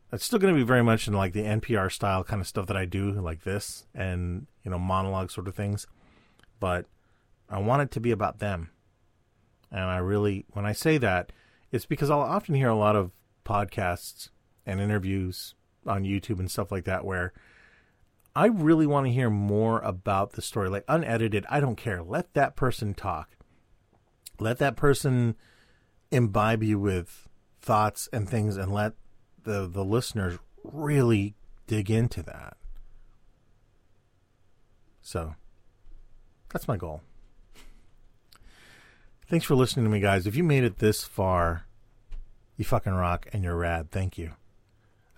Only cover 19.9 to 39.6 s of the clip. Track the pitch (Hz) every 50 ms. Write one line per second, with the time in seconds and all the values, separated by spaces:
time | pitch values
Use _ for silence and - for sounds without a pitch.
19.9 | 95 90 - 107 98 98 104 - - - - - - 117 98 92 98 101 - -
20.9 | 147 170 156 113 117 113 113 107 104 101 95 - 127 147 143 131 110 - - 117
21.9 | 95 87 85 87 120 165 175 - - 147 139 135 - - 139 123 - - 117 101
22.9 | 95 - - 98 85 78 - - _ - - _ _ _ _ _ _ _ _ _
23.9 | _ _ _ _ _ _ _ - - - 107 113 123 - 147 139 117 - - 143
24.9 | 135 - - 135 127 123 120 117 110 - - _ _ _ _ _ _ _ _ _
25.9 | _ _ _ _ - 131 120 107 98 107 104 110 117 110 110 107 107 101 101 101
26.9 | 92 90 85 - - - - - - - _ _ _ _ - - 113 107 107 107
27.9 | - - - - - 117 104 87 123 110 104 107 98 98 95 95 101 104 104 110
28.9 | 110 - - - - - _ _ _ _ - 110 104 101 95 90 87 98 95 95
29.9 | 107 123 - - - 107 95 90 87 - - - - - - - 143 151 151 147
30.9 | 147 139 123 117 113 101 98 104 107 - - - - - - - 110 107 101 110
31.9 | 110 113 113 107 - 92 80 - - - - - - - - - - - - -
32.9 | - - - - - _ _ - _ _ _ _ _ _ _ _ _ _ _ _
33.9 | _ _ _ _ _ _ _ _ _ _ _ _ _ _ _ _ _ _ _ _
34.9 | _ _ - - - 87 82 80 76 - - - - - _ - _ _ - -
35.9 | - - - - - - - - _ _ - - - 160 - - 120 87 87 82
36.9 | 76 76 - - - - - - _ - - _ - - - - - - - -
37.9 | - - - - _ _ _ _ - - - - - - - - - - - -
38.9 | - _ - - - _ - - 170 165 - - 147 127